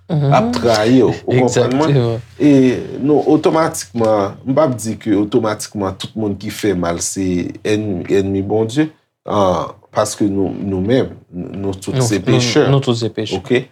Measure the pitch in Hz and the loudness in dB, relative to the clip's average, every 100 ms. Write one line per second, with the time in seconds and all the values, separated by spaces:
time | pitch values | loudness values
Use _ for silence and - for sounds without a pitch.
0 | - 156 143 131 233 - 117 107 110 131 | -4 0 2 2 2 0 0 2 4 4
1 | 98 - - 123 123 123 120 131 156 139 | 4 0 0 2 2 2 0 2 2 2
2 | 117 113 - - 147 139 127 98 - - | 0 -4 -8 0 4 6 4 2 -6 -4
3 | 135 143 - 156 180 160 160 - - 117 | 2 2 4 2 2 2 0 -4 -8 -2
4 | 110 107 101 - - 135 156 113 110 104 | 2 2 0 -4 -4 0 0 0 -6 -6
5 | 113 98 101 123 110 104 - 104 95 95 | 0 0 2 0 0 -4 -8 -4 -4 -6
6 | - 110 107 95 104 - 104 90 85 85 | -10 -6 -4 -6 -8 -4 -2 0 -2 -4
7 | - 98 95 90 87 - 98 107 107 87 | -6 -4 -2 -2 -4 -6 -4 -2 -2 -6
8 | 73 98 98 98 98 107 110 135 156 - | 0 0 0 -2 0 0 0 0 -2 -4
9 | _ _ - 104 95 85 - - _ - | _ _ -4 0 2 0 -4 -12 _ -4
10 | 107 - 104 98 92 - 98 92 98 127 | -2 -2 -2 0 -4 -4 -4 -4 0 0
11 | 90 - _ 87 - 98 98 92 - 131 | 0 -8 _ -14 -12 -8 -8 -8 -6 -2
12 | 120 98 90 131 120 151 131 139 135 113 | 0 0 2 2 2 2 4 2 2 -2
13 | 113 - 107 95 - 131 135 | -2 -4 -4 -6 0 -2 -2